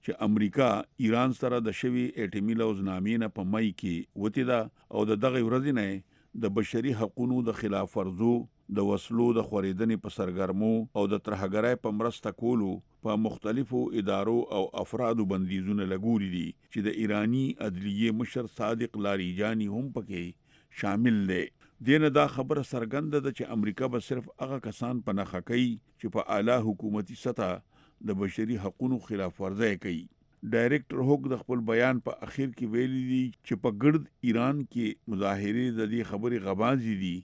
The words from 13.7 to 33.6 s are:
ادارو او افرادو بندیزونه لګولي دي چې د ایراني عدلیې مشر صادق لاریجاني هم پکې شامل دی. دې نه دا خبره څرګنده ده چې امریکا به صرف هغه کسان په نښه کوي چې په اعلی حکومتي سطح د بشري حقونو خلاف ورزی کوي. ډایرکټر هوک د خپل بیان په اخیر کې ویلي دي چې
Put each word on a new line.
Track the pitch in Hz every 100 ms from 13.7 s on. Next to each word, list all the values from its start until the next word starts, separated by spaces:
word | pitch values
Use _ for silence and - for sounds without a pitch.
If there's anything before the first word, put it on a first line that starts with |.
| 127 123 113
ادارو | 101 98 101 117 - 98
او | 95 -
افرادو | 98 113 120 117 98
بندیزونه | 95 92 95 95 104 95
لګولي | 95 110 113 95
دي | 90 82 - _
چې | 113 104
د | -
ایراني | 110 104 107 127 135 - 110
عدلیې | 90 101 101 113 110
مشر | 120 127 113 -
صادق | 110 113 117 107
لاریجاني | 101 98 90 90 107 110 104
هم | 107 135
پکې | 123 101 90 87 - _ _ _ -
شامل | 101 101 120 107 98
دی. | 92 78 _ _ _ 120
دې | 151
نه | 156 143
دا | 147
خبره | 131 135 147 131
څرګنده | 131 113 135 156 143
ده | 139 120
چې | - 117
امریکا | 104 - 131
به | 123 -
صرف | 127 - -
هغه | 135 135 110
کسان | 101 120 123 107
په | 98
نښه | 92 92 -
کوي | 120 123 110 _ _
چې | 110 107
په | - 101
اعلی | 107 123 110
حکومتي | 101 110 104 95 123
سطح | 127 117 95 92 _ _ _ _ 104
د | 95
بشري | 98 - 110 117 95
حقونو | - 127 127 -
خلاف | 104 92 -
ورزی | 95 98 113 98
کوي. | 104 82 - _ _ _
ډایرکټر | 110 113 120 143 - 135 131
هوک | 143 135
د | 123
خپل | - 123 113
بیان | 113 123 127 117
په | - 113
اخیر | - 135
کې | 117 117
ویلي | 117 131 131 127
دي | 127 127 - -
چې | 113